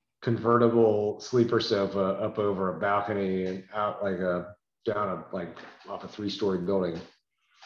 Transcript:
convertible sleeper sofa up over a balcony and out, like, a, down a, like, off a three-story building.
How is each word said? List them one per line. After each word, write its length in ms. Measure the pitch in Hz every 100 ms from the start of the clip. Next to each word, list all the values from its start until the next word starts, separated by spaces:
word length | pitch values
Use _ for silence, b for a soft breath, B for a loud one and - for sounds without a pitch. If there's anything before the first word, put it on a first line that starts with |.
| _ _
convertible 1000 | 127 110 113 120 117 117 110 104 104 -
sleeper 400 | - 123 113 113
sofa 400 | - 104 95 98 95 98
up 180 | 104 107
over 380 | 104 95 95 82
a 40 |
balcony 640 | 101 101 101 101 95 95
and 200 | 92 95 -
out, 280 | 107 104 90
like, 160 | 98 90
a, 360 | 92 87 87 - _ _
down 240 | 113 104 101
a, 260 | 87 -
like, 220 | 95 85 - - - -
off 160 | 95
a 40 | 92
three-story 500 | - 101 - 101 92
building. 420 | 90 98 90 82 - _ _ _ b b